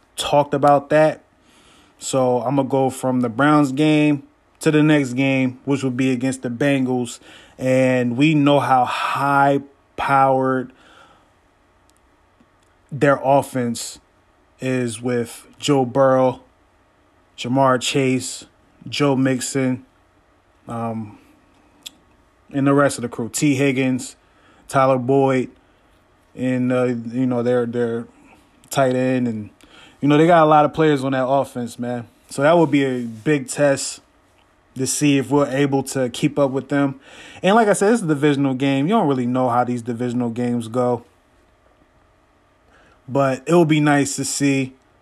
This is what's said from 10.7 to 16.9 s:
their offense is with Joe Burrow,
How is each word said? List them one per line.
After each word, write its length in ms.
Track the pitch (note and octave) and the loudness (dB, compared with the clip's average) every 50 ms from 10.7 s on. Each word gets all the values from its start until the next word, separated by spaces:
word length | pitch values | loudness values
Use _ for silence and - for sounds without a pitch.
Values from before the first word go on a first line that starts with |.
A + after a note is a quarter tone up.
| - _ _ - - - - _ _ _ _ _ _ _ _ _ _ _ _ _ _ _ _ _ _ _ _ _ _ _ _ _ _ _ _ _ _ _ _ _ _ _ _ _ | -14 _ _ -20 -20 -20 -20 _ _ _ _ _ _ _ _ _ _ _ _ _ _ _ _ _ _ _ _ _ _ _ _ _ _ _ _ _ _ _ _ _ _ _ _ _
their 280 | D#3 B2+ D3 C#3+ C#3 C3+ - | -4 0 2 2 2 0 2
offense 760 | C3 C#3 C#3 C3 - - C3 A#2+ A#2+ A2+ - - - - - _ _ _ _ _ _ _ _ _ _ _ _ | 2 2 2 2 0 -4 -4 -4 -4 -6 -6 -10 -14 -16 -18 _ _ _ _ _ _ _ _ _ _ _ _
is 420 | B2+ C3 B2+ B2+ B2 A#2+ A2 G#2+ | -6 -4 -4 -2 -4 -4 -6 -6
with 460 | B2 B2+ B2 A#2+ A#2 A#2 - - - - - _ | -6 -4 -2 -2 -4 -6 -10 -18 -20 -20 -20 _
Joe 260 | - - C#3+ C3+ C3 | -2 0 2 2 2
Burrow, 560 | A#2+ A2 C#3 C3+ C3+ C3 C3 C3 B2+ B2 - - _ _ _ _ _ _ _ _ _ | 0 2 2 4 4 4 4 2 2 0 -4 -12 _ _ _ _ _ _ _ _ _